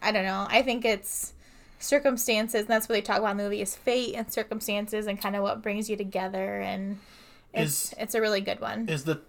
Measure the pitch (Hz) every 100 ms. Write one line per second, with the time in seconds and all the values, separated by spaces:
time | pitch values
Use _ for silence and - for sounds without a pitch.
0 | 208 214 190 190 202 233 262 240 226 202
1 | - - - - - - - - - 285
2 | 277 247 - 214 226 220 214 220 220 208
3 | 208 202 214 202 202 208 196 - - 247
4 | 240 226 220 - 220 220 - 208 208 214
5 | 214 202 202 202 196 220 220 208 220 208
6 | 196 190 185 190 196 202 190 190 196 202
7 | - - - - - - 151 - - -
8 | 214 233 214 202 196 - 110 151 226 151
9 | 151 151